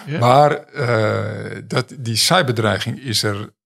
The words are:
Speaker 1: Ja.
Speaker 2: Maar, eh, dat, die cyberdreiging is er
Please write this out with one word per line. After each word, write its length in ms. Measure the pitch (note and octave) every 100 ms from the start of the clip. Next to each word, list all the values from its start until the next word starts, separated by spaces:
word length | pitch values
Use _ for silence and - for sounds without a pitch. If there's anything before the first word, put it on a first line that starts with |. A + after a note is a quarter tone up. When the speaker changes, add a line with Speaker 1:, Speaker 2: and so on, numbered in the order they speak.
| -
Speaker 1:
Ja. 140 | D3+
Speaker 2:
Maar, 320 | A#2+ C3+ D3
eh, 1120 | D3+ - B2+ A#2+ A2+ G#2+ G#2 G#2 G#2+ G#2 A2 -
dat, 280 | - A#2+ -
die 160 | A#2 A2
cyberdreiging 840 | - F3 C3 A#2 A2 G2 A#2 B2+
is 240 | C3+ G#2+
er 300 | G#2+ G2+ A2 _